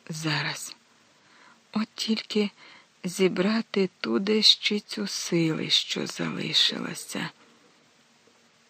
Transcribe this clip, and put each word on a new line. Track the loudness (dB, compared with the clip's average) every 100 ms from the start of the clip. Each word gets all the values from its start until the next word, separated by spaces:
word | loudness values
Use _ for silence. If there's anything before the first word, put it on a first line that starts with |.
| -12
зараз. | -6 -2 -2 -2 -6 -12 -16 _ _ _ _ _ -20 -20 -20 _
От | -4 -4 -4
тільки | -2 -2 0 0 0 -2 -20 -20 -20 _
зібрати | -6 2 2 4 2 2 0 0 0 -2
ту | -2 0
дещицю | 2 4 6 4 2 -2 -2 -6 -4
сили, | -4 0 2 2 0 0
що | 0 0 -4 -6
залишилася. | -4 -6 -4 0 2 2 0 -6 -8 -8 -8 -8 -10 -20 _ _ _ _ _ _ _ _ _ _ _